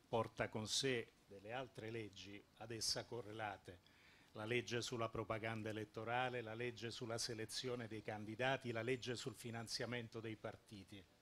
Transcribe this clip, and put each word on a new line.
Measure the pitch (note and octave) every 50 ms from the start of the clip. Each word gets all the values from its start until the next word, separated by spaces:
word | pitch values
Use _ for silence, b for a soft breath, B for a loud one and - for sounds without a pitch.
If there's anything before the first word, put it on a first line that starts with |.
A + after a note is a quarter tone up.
| - -
porta | - A#2 A2+ A2+ - - A#2 G2+
con | - A2 G#2+ G#2
sé | - - - C3+ C3 A#2 A2 - - - -
delle | - G2+ G2 F#2+ G#2
altre | A#2 C3 C3+ A#2+ - - G#2+ A2
leggi | A2+ A#2 A2 G2+ F#2+ F#2+ F#2+ G2 G2+ G2+ - - - -
ad | G#2+ A2+
essa | A#2+ A2 G2+ - - B2+ A2
correlate, | - B2 A#2 A2+ G#2 G#2+ A2 A2 G#2 G2 F#2+ - - F2+ F2 b b b b b b b b b b -
la | A2 G#2+
legge | A2 A#2+ B2 A2+ G2+ A#2 B2
sulla | A2 - - A#2 A2+ A2+
propaganda | - A2+ A2 - A2 A2 G#2+ A2+ A2+ A2 G#2+ A2
elettorale, | G#2+ G#2+ G#2+ G#2 - A2+ A2 A2 A#2 B2 B2+ B2+ B2 B2
la | A2+ A2 A2
legge | A2+ A#2+ B2 A#2+ G#2+ A2 A#2
sulla | G#2 - B2+ A2+ A2+ A#2
selezione | - - A#2+ A2 A2 G#2+ - - - B2+ A#2+ B2 A#2 G#2+
dei | A2 A2 G#2
candidati, | - A2 G#2 G#2+ G#2 A2 G#2 B2+ C3 C3+ B2+ - A#2+
la | A#2 A2+ A2
legge | A#2 C3 B2 A2 B2 B2
sul | G#2+ - B2+ G#2+
finanziamento | - - A#2+ A2+ A#2 A#2 A2 - - B2+ A2 B2 A#2+ A#2 A2+ - A#2
dei | A2 A2+ A2
partiti. | G#2 - A2+ G2+ - - - A2 G2+ F#2+ - - G2+ F2+ - - -